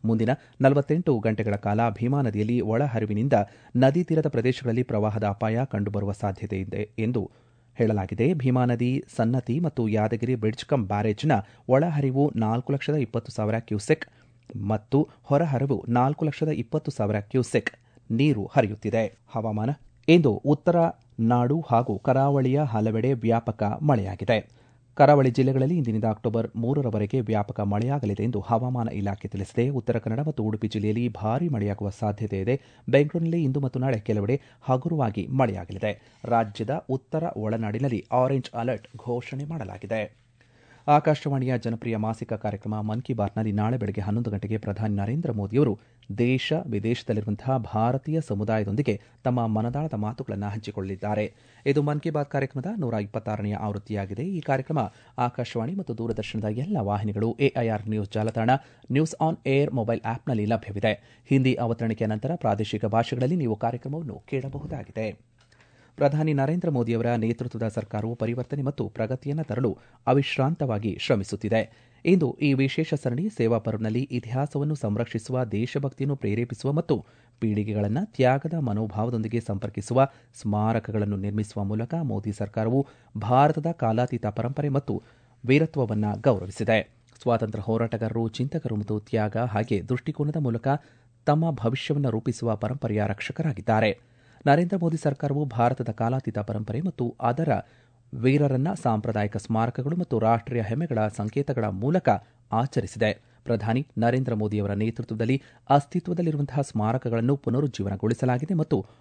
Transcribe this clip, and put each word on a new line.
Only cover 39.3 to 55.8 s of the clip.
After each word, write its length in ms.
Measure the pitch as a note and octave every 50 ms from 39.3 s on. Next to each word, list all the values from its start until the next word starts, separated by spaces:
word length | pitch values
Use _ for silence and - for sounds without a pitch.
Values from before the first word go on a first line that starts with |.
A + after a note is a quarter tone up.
| - C3 C#3+
ಮಾಡಲಾಗಿದೆ. 800 | D3 E3 D#3 A2 F#2+ F#2+ G2 - G2 A2+ A2 G#2 - - _ _ _ _ _ _ _ _ _ _ _ - - _ -
ಆಕಾಶವಾಣಿಯ 720 | D3 D3 - E3 D3+ C#3+ - D3+ C#3 C3+ B2+ B2+ B2+ A#2+
ಜನಪ್ರಿಯ 380 | - A#2 A#2 A2 - A#2 A2+
ಮಾಸಿಕ 360 | G#2+ G#2+ A2 A2 - A2+ - A2+
ಕಾರ್ಯಕ್ರಮ 480 | G#2 - G#2+ G2+ G2 - A2 G#2+ G#2+
ಮನ್ 220 | G#2+ A2 G#2+ A#2+ B2+
ಕಿ 120 | - B2+
ಬಾತ್ನಲ್ಲಿ 380 | A2 G#2 G2+ - A2 A2+ A2 G2+
ನಾಳೆ 240 | G#2 G#2+ A2 B2+ C3
ಬೆಳಗ್ಗೆ 220 | G#2 G2+ G2 -
ಹನ್ನೊಂದು 300 | F#2+ G2 G#2 A#2 A#2+ -
ಗಂಟೆಗೆ 280 | G#2 G2 - G#2 G#2+ A2
ಪ್ರಧಾನಿ 360 | - - G2 G2+ A2 G#2+ G#2
ನರೇಂದ್ರ 380 | G2+ G2 G2+ C3 D#3 F3 D#3 A#2
ಮೋದಿಯವರು 460 | G#2+ G2+ G2 G#2+ B2+ D3+ B2 G2 - - _ _ _ _ - G#2 G2+
ದೇಶ 340 | A#2+ B2 C3 C3 - - D#3 E3 F3+
ವಿದೇಶದಲ್ಲಿರುವಂತಹ 920 | D3+ A2+ G#2 G#2 A2 A#2+ - - - A2+ G#2+ G#2 A2 G#2 - - C3 C3+
ಭಾರತೀಯ 640 | C3 A2 F#2 - G#2+ A2+ A#2+ B2+ C3+ - D#3 D3+ D#3+
ಸಮುದಾಯದೊಂದಿಗೆ 800 | D#3 - A2 G2+ G#2+ G#2 A2 A2 G#2 G2+ G2+ A#2 D3 A#2+ G#2 G2 - - _ _ -
ತಮ್ಮ 220 | B2+ B2 B2 A#2
ಮನದಾಳದ 480 | A2 G#2+ A2+ A2+ A#2+ A#2+ C#3+ D#3 D#3+ -
ಮಾತುಗಳನ್ನು 520 | G#2+ G#2 G#2+ A#2 - C3 - G#2+ G2 G2+
ಹಂಚಿಕೊಳ್ಳಲಿದ್ದಾರೆ. 880 | G#2 G2+ A2 G#2 - G2+ - F#2+ F#2+ G2 F2+ - G#2 G#2 G#2+ G#2+ - - _ _ _ _ - -
ಇದು 160 | C#3 C#3 D3 C#3+
ಮನ್ 180 | D3 D3 D3+
ಕಿ 100 | - E3
ಬಾತ್ 200 | D3 D3+ C#3+ -
ಕಾರ್ಯಕ್ರಮದ 360 | - C#3 C3+ C3+ - C3+ B2+ F#3 A3+
ನೂರ 180 | A3 D#3 A#2+ A2+
ಇಪ್ಪತ್ತಾರನೆಯ 640 | G#2+ G#2 G#2 - A2+ G#2 - G#2+ G#2+ G#2 G#2 G#2
ಆವೃತ್ತಿಯಾಗಿದೆ. 640 | - - G#2+ G2+ G2+ G2+ - G#2+ G2+ G2 F#2 G2+ G#2+ C#3
ಈ 180 | F#3 G3 E3+
ಕಾರ್ಯಕ್ರಮ 520 | C#3+ - C#3 C3+ C3+ - D#3+ D3+ A2+ F#2 - - - - _ -
ಆಕಾಶವಾಣಿ 560 | B2+ A#2+ - - B2 - - A#2+ A2+ C3 F#2+
ಮತ್ತು 240 | G2